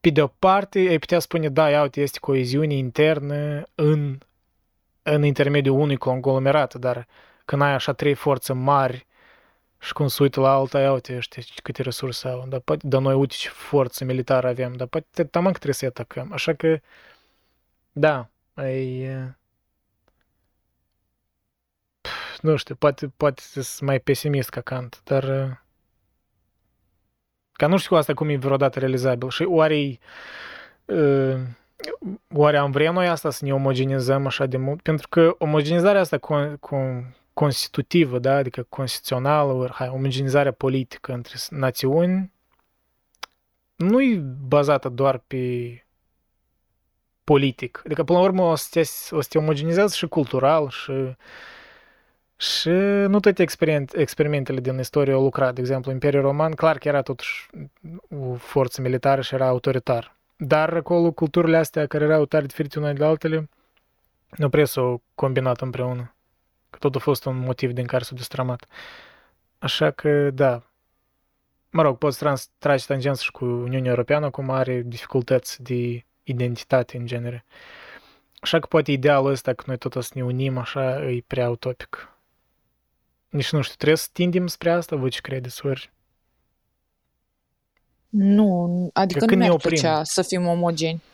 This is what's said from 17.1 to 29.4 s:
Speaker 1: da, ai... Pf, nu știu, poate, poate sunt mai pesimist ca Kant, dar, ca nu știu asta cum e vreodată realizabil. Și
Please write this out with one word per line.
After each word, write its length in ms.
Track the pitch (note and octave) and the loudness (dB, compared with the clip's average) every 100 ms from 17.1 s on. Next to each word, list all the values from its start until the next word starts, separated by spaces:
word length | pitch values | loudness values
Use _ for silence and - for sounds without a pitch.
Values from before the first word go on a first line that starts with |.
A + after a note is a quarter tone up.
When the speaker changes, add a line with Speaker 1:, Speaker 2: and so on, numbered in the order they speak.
| _ _ _ _ _ _ _ _ | _ _ _ _ _ _ _ _
Speaker 1:
da, 360 | - D3+ C#3+ A#2 _ _ | 0 2 2 -6 _ _
ai... 540 | - C3+ C3 C3 B2+ C3 C3 B2+ - _ _ _ _ _ _ _ _ _ _ _ _ _ _ _ _ _ _ _ _ _ _ _ _ _ _ | -8 -6 -4 -4 -6 -8 -8 -10 -14 _ _ _ _ _ _ _ _ _ _ _ _ _ _ _ _ _ _ _ _ _ _ _ _ _ _
Pf, 380 | - - - - | -14 -14 -14 -4
nu 160 | D#3 D3+ | 0 0
știu, 180 | - | -2
poate, 340 | C3 D3 C3 C#3+ - | 0 0 0 -8 0
poate 260 | D3 C3+ | -2 -2
sunt 380 | - - B2+ - | -12 -10 -10 -6
mai 200 | C#3 C3+ | -2 -2
pesimist 480 | - C3 D3+ C#3+ B2 | 0 0 0 -2 -4
ca 120 | - | -8
Kant, 400 | - B2+ B2 - | -8 -10 -10 -18
dar, 200 | - C3+ C3+ C3+ C3+ B2+ _ _ _ _ _ _ _ _ _ _ _ _ _ _ _ _ _ _ _ | -4 -2 -2 -4 -4 -8 _ _ _ _ _ _ _ _ _ _ _ _ _ _ _ _ _ _ _
ca 140 | _ D3 | _ 2
nu 100 | F#3 | 2
știu 200 | - E3+ | 4 2
asta 180 | D3 | 2
cum 140 | D3 D3+ | -2 0
e 80 | C#3+ | -2
vreodată 420 | C3+ C3+ C#3 C3 | 0 2 2 0
realizabil. 520 | C3 C3 C3 B2 B2+ | -2 0 0 -2 -4
Și 120 | - | -4